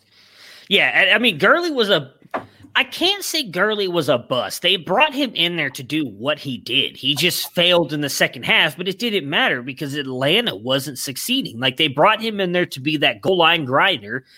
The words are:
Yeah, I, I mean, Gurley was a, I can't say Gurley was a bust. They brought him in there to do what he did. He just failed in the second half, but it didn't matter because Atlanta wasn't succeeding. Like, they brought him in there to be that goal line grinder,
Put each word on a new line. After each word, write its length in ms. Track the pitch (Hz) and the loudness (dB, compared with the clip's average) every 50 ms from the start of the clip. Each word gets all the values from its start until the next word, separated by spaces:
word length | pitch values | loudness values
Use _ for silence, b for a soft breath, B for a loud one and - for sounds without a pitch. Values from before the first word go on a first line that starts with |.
| B B B B B B B B B B B B B B | B B B B B B B B B B B B B B
Yeah, 420 | 190 185 151 131 110 151 185 185 | 2 4 4 4 4 4 4 6
I, 20 | 196 | 4
I 40 | 220 | 4
mean, 180 | 240 247 185 143 | 4 2 2 4
Gurley 320 | 151 208 269 339 349 349 | 4 4 4 4 2 -2
was 200 | 294 262 220 190 | 0 0 2 2
a, 200 | 202 160 139 127 - _ _ - - - B B B B B B - | 2 0 0 -4 -14 _ _ -10 -10 -10 B B B B B B -2
I 80 | 240 262 | -2 -2
can't 400 | 254 - - 320 359 403 403 359 | -2 -2 -2 0 0 0 0 -4
say 180 | - - 320 | -6 -4 -4
Gurley 460 | 294 208 147 175 196 214 214 208 202 185 | -4 -4 -2 0 0 0 0 0 -2 -2
was 200 | 170 170 151 131 | 0 0 2 2
a 120 | 143 120 | 2 0
bust. 420 | 117 - 127 123 110 95 - - | 0 -2 -2 -2 -2 -4 -6 -2
They 140 | - 175 190 | 0 2 2
brought 380 | 196 147 143 185 226 302 311 269 | 2 0 0 2 2 2 2 2
him 200 | 262 294 233 185 | -2 -4 -4 -2
in 220 | - 165 175 175 | -2 -2 -2 0
there 160 | 165 151 135 | -2 -4 -4
to 100 | - - | -4 -8
do 240 | 131 113 151 160 151 | -10 -6 -4 -4 -4
what 320 | 123 98 98 113 139 151 143 | -4 -8 -6 -4 -4 -4 -4
he 200 | - 143 123 107 | -4 -8 -10 -8
did. 360 | 90 - 123 135 113 73 67 | -6 -2 0 0 0 0 -4
He 200 | - - 131 147 | -6 -4 -4 -2
just 360 | 135 160 175 - - - - - | 0 0 0 0 -2 -6 -6 -2
failed 380 | 180 170 175 180 175 165 135 | 0 2 4 4 4 2 2
in 100 | 151 147 | -2 -4
the 80 | 147 139 | -4 -4
second 340 | - - 180 151 - 127 117 | 0 0 0 0 -2 -4 -2
half, 340 | - 220 214 180 160 - - | 0 2 2 2 0 0 -4
but 100 | 180 196 | -6 -8
it 120 | 185 - | -6 -4
didn't 280 | 240 240 208 190 143 139 | -4 -2 -2 -2 -2 -2
matter 360 | 160 208 262 233 160 127 120 | -2 0 0 0 -2 -2 -6
because 320 | 135 131 - 156 139 135 | -8 -10 -8 -8 -6 -6
Atlanta 600 | 151 139 135 127 127 131 143 170 220 240 208 123 | -6 -6 -6 -4 -2 0 2 2 2 2 -2 -6
wasn't 440 | 95 110 123 131 139 135 151 131 - | -6 -4 -2 -2 -2 -2 -4 -10 -10
succeeding. 600 | - - 135 - - - 247 269 226 - - 113 | -8 -8 -8 -8 -6 -4 -4 -4 -4 -6 -8 -4
Like, 180 | 127 131 131 - | -2 -2 0 0
they 100 | 160 151 | 0 0
brought 340 | 123 139 160 202 214 214 | 2 4 4 4 4 2
him 180 | 220 226 214 196 | 0 -4 -4 -2
in 120 | 190 180 | -2 -2
there 160 | 175 180 175 - | 0 0 -2 -2
to 120 | - 135 | -4 -6
be 180 | 127 151 151 147 | -4 -2 -2 2
that 240 | 151 139 123 - | 2 0 0 0
goal 160 | - 180 190 180 | 0 0 2 4
line 280 | 165 160 170 170 147 | 4 4 4 2 0
grinder, 600 | 123 131 147 175 196 185 127 101 101 113 131 131 b b | 0 2 2 4 2 2 -2 -4 -8 -8 -8 -10 b b